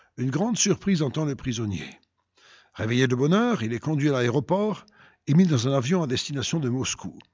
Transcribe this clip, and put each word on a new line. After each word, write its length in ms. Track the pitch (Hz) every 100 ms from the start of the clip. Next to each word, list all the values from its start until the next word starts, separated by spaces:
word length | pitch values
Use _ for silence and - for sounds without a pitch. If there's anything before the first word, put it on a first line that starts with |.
| _ -
une 120 | 127
grande 260 | 151 214 214
surprise 460 | 202 165 196 180
entend 220 | 147 135
le 100 | 156
prisonnier. 560 | 135 135 113 110 90 73 - _ _ _ _ - - _
Réveillé 340 | - 107 123 131
de 60 | 123
bonne 180 | 143
heure, 280 | 190 240 220
il 100 | 110
est 80 | 117
conduit 300 | 139 156 147
à 20 |
l'aéroport 760 | 135 120 123 123 185 214 175 - _ - _ -
et 80 |
mis 120 | 147 190
dans 220 | 139 120
un 40 |
avion 300 | 139 123 185
à 40 | 147
destination 540 | 123 - 143 120 165
de 80 | 131
Moscou. 500 | 127 120 - 90 - -